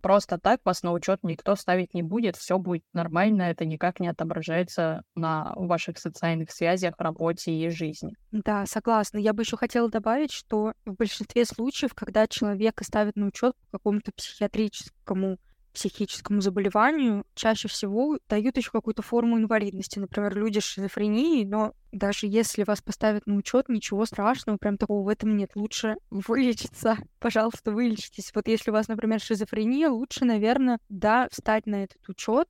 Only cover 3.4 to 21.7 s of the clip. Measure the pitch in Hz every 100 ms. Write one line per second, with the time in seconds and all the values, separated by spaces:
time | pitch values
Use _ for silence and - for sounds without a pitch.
3.4 | 175 165 160 156 180 180 175 165 165 170
4.4 | 160 165 175 - 165 156 - - 165 156
5.4 | 156 - 180 170 - 165 170 - 170 165
6.4 | 160 - 170 185 180 - 165 160 165 170
7.4 | - 160 165 165 160 156 160 - _ 214
8.4 | 208 208 196 - 233 226 202 214 214 214
9.4 | 226 226 233 240 233 220 214 247 302 -
10.4 | - 214 214 - - 190 214 - 214 240
11.4 | 240 - 240 - 269 - - 202 220 -
12.4 | 214 196 220 - 208 214 208 208 202 -
13.4 | 247 - _ 202 208 208 - - - -
14.4 | 208 - 214 - - _ - 185 190 185
15.4 | _ _ _ - 196 - 202 - - 202
16.4 | 196 185 196 208 240 311 254 208 - -
17.4 | 226 220 208 - 202 208 285 302 _ 214
18.4 | 226 262 226 233 - 214 - 233 233 233
19.4 | 220 226 202 190 190 - 196 - 208 196
20.4 | 220 208 - - 196 - 208 214 311 302
21.4 | 202 208 214